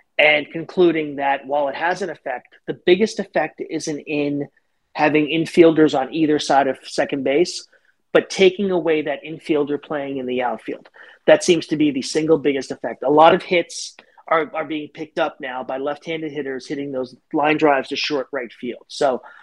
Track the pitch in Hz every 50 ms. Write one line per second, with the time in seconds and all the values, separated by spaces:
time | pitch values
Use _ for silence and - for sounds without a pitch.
0 | _ _ _ - 147 151 151 147 143 143 - 165 156 - - 190 180 170 160 160
1 | 151 147 139 139 139 139 139 139 - 135 143 147 143 139 131 - 160 175 180 170
2 | 202 170 147 - _ 143 123 123 - _ _ _ _ - 147 - _ 180 185 190
3 | 220 214 - - 196 - - 170 156 156 - - - - - 160 - 160 151 139
4 | - - 151 147 143 143 143 143 143 - _ _ _ _ _ _ _ _ _ -
5 | 151 151 143 156 151 135 160 165 160 - - 180 165 165 156 156 156 143 151 135
6 | 131 127 127 165 156 147 151 143 - - 147 139 139 131 131 - - - - -
7 | 143 - 147 139 127 131 135 156 180 - - - - - _ _ _ _ _ _
8 | _ _ - 160 - - - - 196 185 185 - 202 190 185 175 156 165 156 156
9 | 143 151 139 139 147 151 160 147 - - 156 143 147 139 143 139 - - 156 143
10 | 139 139 139 131 127 123 127 127 123 120 113 - - - - - - - _ -
11 | - - - _ _ 165 156 151 - - 170 160 - - 160 147 151 147 135 135
12 | - - - 156 156 156 160 147 135 147 135 135 127 - 135 - - 123 113 -
13 | - 131 147 156 160 170 185 180 - - 185 170 170 - - - - - - -
14 | - _ _ _ _ - 160 165 151 - 151 156 156 143 160 151 151 - - 160
15 | 160 156 _ 180 160 147 - - 143 131 127 127 123 127 131 135 135 147 143 -
16 | - 170 160 156 160 151 139 147 135 135 131 127 - - 156 139 143 143 135 131
17 | 127 123 - - _ _ - 151 143 151 156 151 156 147 139 131 127 - 139 131
18 | - - 151 135 120 - 143 135 123 110 - - 127 120 107 - - _ - -
19 | 147 135 123 117 - - - -